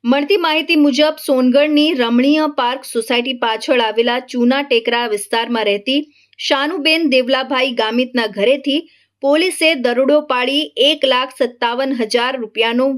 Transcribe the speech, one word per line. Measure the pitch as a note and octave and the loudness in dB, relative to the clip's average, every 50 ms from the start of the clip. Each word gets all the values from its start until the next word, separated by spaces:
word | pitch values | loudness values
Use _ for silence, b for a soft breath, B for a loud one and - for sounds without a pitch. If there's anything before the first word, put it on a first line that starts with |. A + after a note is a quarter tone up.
| - | 0
મળતી | A#3+ C4 C#4+ D4 D4 G4 | 0 0 0 2 0 0
માહિતી | G4+ F4 - D#4 D#4+ D#4 - E4+ D4+ D4 | 0 2 0 0 -2 0 0 2 4 4
મુજબ, | C#4+ B3+ C4 D4+ D#4 D4+ | 2 4 2 2 0 0
સોનગઢની | D4+ - - C4+ B3+ B3+ B3+ A#3+ C#4 D4 D4+ D4+ D4 D4+ D#4 E4+ | -4 -2 0 0 2 2 4 4 4 2 4 2 2 2 2 2
રમણીય | B3+ A#3+ A#3 A#3+ A#3+ B3+ C#4 D4+ D#4 D#4 D4+ D4 | 0 0 2 2 2 4 4 2 2 0 -2 -2
પાર્ક | - B3 A#3+ C4 C4+ - - | -2 -2 -2 -4 -6 -10 -6
સોસાયટી | - A#3+ A3+ - B3+ A#3+ A#3+ C4+ C4 | -6 -6 -4 -2 -2 -2 -2 -4 -4
પાછળ | A#3+ B3 A3+ A3 A3 - - C4+ B3 A#3 | -4 -2 -2 -2 -4 -2 0 0 2 2
આવેલા | A3 G#3+ A3+ A#3 A#3+ A#3+ B3+ B3+ | 0 0 0 0 0 0 -4 -6
ચૂના | - - B3 A#3+ A#3+ C4 C#4 | -6 -4 0 2 2 2 0
ટેકરા | C#4+ C#4+ B3+ A3+ A3+ - A#3 A#3 A#3+ | 0 0 0 0 0 0 -2 -2 -2
વિસ્તારમાં | A#3 G#3 G3+ G3+ - - A3+ A#3 A#3 A#3+ A3+ G#3+ G#3 | -2 -4 -6 -4 -4 -2 -2 -2 -2 -2 0 0 0
રહેતી | G3+ G3+ G3+ B3+ C4+ D4 D4+ b b b b b b - | 0 0 -2 -2 -2 -2 -2 b b b b b b -10
શાનુબેન | - - D4 C4+ C#4 D4+ F4+ F#4+ C#4 D#4+ D#4+ E4 E4 C#4+ | -2 -2 0 0 0 -4 -4 -2 0 0 2 2 2 2
દેવલાભાઈ | B3+ B3+ B3+ A#3 C4+ C4 C4+ - C#4+ B3+ C4 C4+ A#3+ A#3+ | 2 2 2 2 0 -2 -2 -2 -2 -2 -2 0 0 0
ગામિતના | A3 A3 A#3 A#3+ B3+ B3 B3 B3 A3+ G#3+ | 0 0 0 0 -2 0 -2 -2 -2 -2
ઘરેથી | - G3+ G3 A#3 C#4 C#4 - D4 C4+ D#4 E4+ b b b b b b _ - | -2 0 2 2 2 0 0 -2 -2 -2 -4 b b b b b b _ 0
પોલીસે | C#4 C#4+ D#4+ F4+ F#4+ E4 - D#4+ D#4+ D#4+ | 2 2 2 2 0 -2 0 0 0 0
દરોડો | C4+ A#3+ B3 A#3+ A#3+ C4+ C4 D4 D4+ | 2 0 0 0 2 2 2 2 2
પાડી | D4 D4 C4 B3 B3 B3+ C#4 D4 D#4 A3+ _ | 2 0 -2 -2 -2 0 -2 -2 -4 -4 _
એક | - B3 D4 D#4 D4+ - | 2 2 2 2 2 0
લાખ | C4 C4 B3+ B3+ C4 - | 0 0 0 -2 -4 -4
સત્તાવન | - C4 A#3+ A#3+ _ B3 A#3 A#3+ B3 C4+ C4+ C4+ A#3 | -4 -4 -4 -2 _ -4 -4 -2 -2 -2 -2 -2 -4
હજાર | A#3 G#3+ A3+ A#3+ A#3+ B3+ C4 | -4 -2 -2 -2 -2 -2 -4
રૂપિયાનો | C4 A3+ G#3 _ G#3+ A3+ A3+ A#3 A#3+ C4 C#4 C4+ | -6 -8 -8 _ -6 -4 -2 0 0 0 0 -2